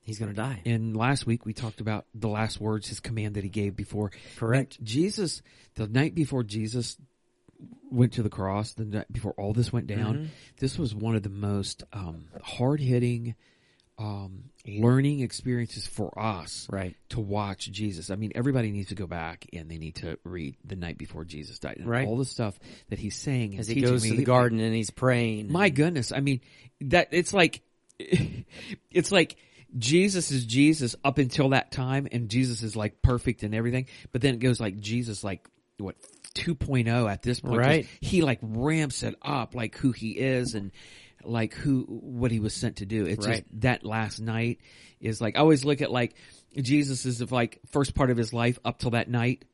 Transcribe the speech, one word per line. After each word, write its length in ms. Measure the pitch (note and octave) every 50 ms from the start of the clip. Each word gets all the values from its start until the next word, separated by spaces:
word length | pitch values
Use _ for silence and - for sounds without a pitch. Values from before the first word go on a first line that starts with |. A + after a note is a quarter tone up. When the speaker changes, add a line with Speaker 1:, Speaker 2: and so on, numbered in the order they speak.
| _
Speaker 1:
He's 160 | - A2 G2+
gonna 160 | A2+ G2+ G2+
die. 260 | G2+ A2 C3 C3+ G2+ -
Speaker 2:
And 280 | A#2+ A#2 A2 A2 A2+ A2
last 300 | A2 A2 B2+ C#3 C3+ -
week 220 | A#2 A2+ A#2 -
we 80 | G#2+ A2
talked 260 | - B2 A2 G#2 -
about 240 | G#2+ A2 G#2+ G#2 - _ _
the 140 | A2 G#2 A2+
last 320 | G#2 G#2+ A2 G#2+ - -
words, 280 | G#2 A2 G#2+ G#2+ G2+ -
his 120 | - -
command 360 | - - A#2 A2 G#2+ G#2+ G#2
that 80 | G#2 G2
he 40 | G2
gave 260 | G2+ G#2+ G2+ G2+ F#2+
before. 380 | - G2+ - - G2+ G#2 G2+ - - - - -
Speaker 1:
Correct. 400 | - - A2+ A#2 C3+ C3+ - -
Speaker 2:
And 100 | - B2
Jesus, 540 | G#2+ G#2+ C3+ E3+ G3+ G#3+ - G3+ D#3+ - - - _ _ _ - _ _
the 100 | - A2+
night 280 | G#2 G#2+ C3 C#3+ D#3+ -
before 280 | E3+ D#3 C3 C#3+ C3 B2
Jesus 560 | G#2 G2+ A2 A2 A2 A2 B2+ A#2 - - _ - _ _ _ _ _ _ _ _ _ _ _ - - - _ _ -
went 220 | - A#2+ B2 A#2 -
to 100 | - A2+
the 60 | G#2
cross, 460 | - - F#2+ F#2+ F#2+ G2+ G#2+ A2+ -
the 100 | - A2+
night 260 | G#2+ G2+ G#2+ - _
before 220 | A2 A#2+ A2 G#2 - -
all 160 | G2+ G2+ G#2+
this 180 | A#2 A#2+ G#2+ -
went 140 | A#2 -
down, 280 | - G#2 G2+ G#2 G#2 A#2+
Speaker 1:
Mm-hmm. 100 | D3 D#3 D#3 - - - - _ _
Speaker 2:
this 200 | - C3 - -
was 160 | E3 A#2 G#2
one 220 | G#2 G#2+ A2+ A2+
of 60 | A2 G2
the 80 | G#2
most, 540 | G2 G2+ G#2 G2+ G2+ G2+ F#2+ - - _ - _ -
um, 320 | G#2 F#2+ E2 E2 D#2+ D#2+ E2 - - -
hard-hitting, 920 | - - - B2 B2+ D3 D3+ C#3+ B2+ B2+ B2 A#2+ A#2+ A#2+ A#2 A#2 A#2+ A2+ _ _ _ _ _ _ _ _ _ _ _ _
um, 540 | - G#2+ G#2+ G#2 G2+ G2 F#2+ F#2+ F#2 F2+ C3+ _ _ _
learning 540 | B2 G2+ G#2 A2 A#2+ B2+ C3 C3+ C#3+ D3 C#3+
experiences 680 | B2+ A2+ - - - B2+ B2 A#2+ A#2 A2 - - -
for 260 | - - - G#2 - - -
us 480 | G#2+ A2 G#2 F2+ D#2 D#2+ - - - -
Speaker 1:
Right. 240 | - G2 F#2+ F#2 F2 _ _ _
Speaker 2:
to 100 | - A#2+
watch 500 | G#2+ G2 G2+ G#2 G#2 G2+ G2 - - A2 G2
Jesus. 380 | G2 G#2+ G#2 F#2+ E2 F#2 -
I 60 | F#2+
mean, 160 | G2 A2 G#2+ -
everybody 380 | - A#2+ C#3+ C3+ C3 A2+ G#2+ G2+
needs 160 | G2+ G2 -
to 60 | G2+
go 120 | F#2 G2
back 400 | E2 F2 E2+ E2 E2 E2 - - - -
and 160 | E2+ D#2+ D#2
they 80 | E2 D#2+
need 160 | D#2 D#2+ -
to 220 | - - E2 - - _
read 320 | - F2+ F2 D#2+ C#2 C2+ _ _
the 100 | - F#2+
night 220 | F#2+ F2 E2+ D#2+ -
before 260 | D2+ D#2 - - D#2+
Jesus 340 | E2+ E2+ D2+ D2 C2 - -
died 160 | - C#2+ G#1 -
and 80 | - A2
Speaker 1:
Right. 180 | A#2 B2 C3+
Speaker 2:
all 120 | G#2 A2 B2
the 60 | C3+
stuff 320 | B2+ - - A#2+ G#2 F#2+ - - - - - - _
that 80 | A2 G2
he's 180 | A2+ G#2 F#2
saying 360 | - - - C#3 B2+ A#2+ G#2 G2
and 80 | F#2+
Speaker 1:
As 80 | A2+ G2+
he 80 | A#2
Speaker 2:
teaching. 120 | C3+ C3+ B2
Speaker 1:
goes 140 | B2+ B2 A2
Speaker 2:
I 40 | A2
Speaker 1:
to 40 | A2
Speaker 2:
mean, 80 | A#2
Speaker 1:
the 60 | C#3
garden 340 | B2 B2+ B2+ B2 B2 A2+ A2+
and 140 | A2 A2+ A2+
he's 160 | A2+ A2 -
praying. 600 | - - - C3 B2+ A#2+ A#2+ A2+ A2 G#2+ G#2+ G#2
Speaker 2:
My 200 | D3 F3 G3+ G3+
goodness. 420 | C#3 C3 D3 E3+ F3 D3 A#2 - C3+
I 80 | C3
mean, 200 | C#3 C#3+ C#3 A#2+ _ _ - - - - _ _ -
that, 260 | C3+ B2+ F3 E3+ - -
it's 200 | E3+ F3 - -
like, 300 | G3+ F3 D#3 - - _ _ _ _
<laughs> 180 | _ _ _ _ - - - - - - - - - _ - - - - G3+ - _ _
it's 220 | - F3+ E3 - G3+
like 240 | F#3+ D#3+ - - _ _ _ _ - - _ -
Jesus 540 | C3 A2 A#2 D3 F3 F#3 G#3 G3 F#3 D#3+ -
is 140 | C#3+ C3 A#2+
Jesus 480 | A2+ A2 C3 C#3+ D3+ D#3+ D3+ C3+ A#2+ - - -
up 140 | C#3 C3 -
until 300 | C#3+ B2 - - C#3+ C3+
that 220 | C3+ C3 - _ -
time, 340 | - C3 B2+ C3 C#3 C#3 - -
and 160 | A#2+ A#2+ G#2+
Jesus 340 | G2+ B2 C3 B2+ A#2+ G#2+ A#2
is, 140 | A2 G2+
like, 260 | A2 G#2+ G#2+ - _ -
perfect 400 | - B2 A#2+ - - A2+ - -
and 120 | G#2 G#2+
everything. 300 | A2 A2+ A#2+ A#2+ C3 C3 - - - - - _
But 80 | B2
then 140 | A#2 C#3+ B2
it 40 | A#2
goes, 220 | A#2 C3 B2 -
like, 180 | A#2 G#2+ F#2+ G#2
Jesus, 460 | G#2 G#2 A2+ A#2+ B2 A#2 G#2+ F#2+ -
like, 240 | G#2 F#2+ F2+ _ - _ _ _ _ _ _
what, 180 | G#2 F#2+ F2+ _ - - - _ _ - -
two 220 | - - - E3
point 320 | C3+ - - C#3 B2+ A#2 A2+
oh 200 | A#2 B2 A#2+ G#2+
at 140 | G2 - -
this 180 | A#2+ B2 -
point. 160 | - - A#2+ A#2+
'Cause 60 | A#2+ C3+
Speaker 1:
Right. 180 | D#3 D#3+ C3 - - -
Speaker 2:
he, 220 | - C3+ - - D#3+
like, 160 | C#3 B2 -
ramps 600 | - A2 G#2+ A2+ B2 D3 D#3 D#3+ D3+ C#3 B2 - -
it 140 | A#2 G2+ - -
up, 340 | - D3 C#3 A2+ - -
like, 200 | B2 A#2 G#2+ -
who 140 | - - C3+
he 200 | A#2 - A2 A2+ G#2
is 420 | - B2+ C3+ C3 B2+ B2 B2 A#2
and, 160 | G#2+ G2+ G2 - - - - - - - - _ _ -
like, 300 | - A2+ A#2 A2+ A2 -
who, 280 | - - D3 C#3 C3 B2 -
what 420 | G#2+ A#2 - - B2+ A#2+ B2 B2
he 80 | A2+ A2+
was 160 | G#2 G#2+ -
sent 220 | - B2+ B2 -
to 100 | - G#2+
do. 180 | F#2+ A2 A2 G#2
It's 200 | E2 F#2 G#2+ G2+
Speaker 1:
Right. 120 | G#2 A#2 A2+ - _
Speaker 2:
just 120 | - A2 G#2+
that 220 | C3 B2 - -
last 360 | G#2 G#2+ A2 A2 G#2+ - -
night 400 | G#2+ A2+ A2+ A2+ A#2 A#2 A#2 _ _ - - - - - _ _
is, 200 | - A2+ A2 G#2+
like, 140 | A#2 G#2+ -
I 40 | -
always 240 | D3 D#3 D#3+ C#3 B2+
look 180 | D3 D3 C3 C#3+
at, 80 | -
like, 240 | A2+ B2 A#2+ A2+ _ - - - - - _ _ -
Jesus 480 | C#3 C3+ A#2 C#3 D3 D3 C3+ C3+ B2+ -
is, 160 | C3 B2 A#2
of, 120 | B2 A2 B2+
like, 260 | B2 A#2+ A2+ - - _ - -
first 240 | D3 C#3 - -
part 140 | - D3 B2+
of 60 | B2
his 160 | A#2 A#2 A2 -
life 280 | A#2 A#2 A#2+ B2 - _
up 140 | A2+ A#2 _
till 120 | - B2+
that 200 | A2+ A#2 G#2+ -
night 340 | A#2+ A#2+ A#2 A#2+ B2+ - - _